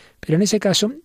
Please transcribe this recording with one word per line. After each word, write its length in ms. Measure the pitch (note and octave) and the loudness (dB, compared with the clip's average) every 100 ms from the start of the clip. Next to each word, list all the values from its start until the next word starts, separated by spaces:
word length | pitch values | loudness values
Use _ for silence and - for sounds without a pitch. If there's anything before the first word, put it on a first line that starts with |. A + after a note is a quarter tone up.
| - _ | -20 _
pero 160 | - D#3+ | -2 0
en 60 | |
ese 180 | G3+ G#3+ | 2 0
caso 320 | G3+ F3+ G#3 C#4+ | 0 0 0 -4